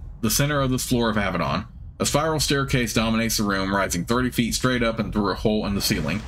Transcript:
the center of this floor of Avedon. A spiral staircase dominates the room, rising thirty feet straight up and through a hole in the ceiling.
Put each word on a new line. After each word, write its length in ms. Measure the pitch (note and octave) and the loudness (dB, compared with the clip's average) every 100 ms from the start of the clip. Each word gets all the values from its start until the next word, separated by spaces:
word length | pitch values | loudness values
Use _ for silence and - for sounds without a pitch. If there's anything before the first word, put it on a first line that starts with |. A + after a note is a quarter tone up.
| - - | -10 -4
the 100 | A2+ | 0
center 300 | - C#3+ C#3+ | 2 2 2
of 100 | C3+ | 0
this 160 | B2+ - | 0 0
floor 240 | B2 A2+ | 2 2
of 40 | G#2+ | 2
Avedon. 520 | G2 F2 C#2 D#2+ A2+ - - - | 0 0 0 -2 -6 -12 -14 -4
A 40 | G#2 | 0
spiral 340 | D3 D#3+ D#3 | 0 0 0
staircase 540 | - C#3 C3 C3 A#2 | 0 0 2 0 0
dominates 440 | A#2 A2+ A2 A2+ A2+ | 0 2 2 0 0
the 60 | |
room, 320 | G#2 G2 F#2+ G2 | 0 0 0 0
rising 300 | F#2 F2 E2+ | 0 -2 0
thirty 240 | A#2+ B2 | 0 2
feet 260 | A#2+ A#2 - | 0 0 0
straight 260 | C3 B2 | 0 2
up 180 | A#2 A2+ | 0 0
and 120 | G2 | -2
through 200 | G#2+ G2+ | 0 0
a 40 | F2+ | 0
hole 300 | A2 G#2+ F#2+ | 0 0 0
in 100 | G2 | -2
the 60 | |
ceiling. 400 | - F#2+ D2+ G2 | 0 0 0 -4